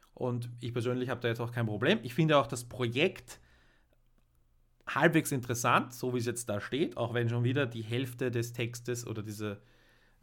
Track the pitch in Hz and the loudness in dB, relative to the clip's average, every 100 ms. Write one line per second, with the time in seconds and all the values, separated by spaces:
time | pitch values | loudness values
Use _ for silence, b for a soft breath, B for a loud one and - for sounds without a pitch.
0 | b - 127 120 120 - 120 120 120 127 | b -6 -4 -2 -6 -8 -6 -2 0 0
1 | 127 127 117 117 117 120 110 104 143 220 | -2 -2 -2 -2 -4 -2 -2 2 2 2
2 | 123 - 156 147 135 123 - - 120 127 | 0 2 6 6 4 -4 -8 -4 -2 2
3 | 190 - - - b b b b b _ | 2 0 -12 -20 b b b b b _
4 | _ _ _ _ _ _ _ _ - 135 | _ _ _ _ _ _ _ _ -4 4
5 | 160 156 147 135 123 117 123 165 - - | 6 6 2 -2 -2 0 4 4 2 -4
6 | 127 123 120 117 - 101 - 135 170 - | -2 0 0 -2 -2 -4 -2 -2 -2 -2
7 | 113 120 117 120 120 135 127 117 110 120 | -2 0 2 2 2 2 0 -2 -4 -4
8 | 131 - 127 117 117 - 117 - - 120 | -4 -2 -2 0 -2 -4 -6 -4 -6 -6
9 | 120 107 107 107 107 101 b b b b | -4 -8 -8 -6 -6 -6 b b b b
10 | b b | b b